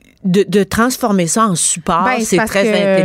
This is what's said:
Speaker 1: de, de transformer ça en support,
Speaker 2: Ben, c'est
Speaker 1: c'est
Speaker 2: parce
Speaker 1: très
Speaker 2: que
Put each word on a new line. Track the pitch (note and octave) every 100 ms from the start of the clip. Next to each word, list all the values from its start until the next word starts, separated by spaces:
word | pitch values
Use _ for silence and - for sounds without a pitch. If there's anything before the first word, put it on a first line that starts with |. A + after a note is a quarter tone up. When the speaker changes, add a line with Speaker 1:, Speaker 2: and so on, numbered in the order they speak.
| _ _
Speaker 1:
de, | G3 F#3 F#3
de | G3
transformer | F#3+ - A#3+ B3+ A#3 G3 E3
ça | A3+ A3
en |
support, | E3+ - F3 E3+ E3+
Speaker 2:
Ben, | F#3+ B3
c'est |
Speaker 1:
c'est | A3 F#3+
Speaker 2:
parce | A3
Speaker 1:
très | G3
Speaker 2:
que | G#3+ G#3 G3+ F#3+